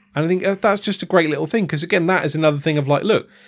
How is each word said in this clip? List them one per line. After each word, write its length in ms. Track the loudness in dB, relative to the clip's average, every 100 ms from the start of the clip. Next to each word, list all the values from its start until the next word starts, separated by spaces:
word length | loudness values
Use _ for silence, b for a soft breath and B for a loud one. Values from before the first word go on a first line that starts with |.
| _ -4
And 100 | -2
I 20 |
think, 160 | 0 -2
uh, 100 | 0
that's 220 | 0 0
just 200 | -2 -8
a 20 | 0
great 240 | 2 2
little 180 | -2 -2
thing, 180 | -2 -2
'cause 160 | -4
again, 240 | 0 0 2
that 180 | 0 0
is 100 | 0
another 220 | 2 2
thing 200 | 0 0
of, 100 | 2
like, 160 | 0
look, 260 | 2 0 -2 B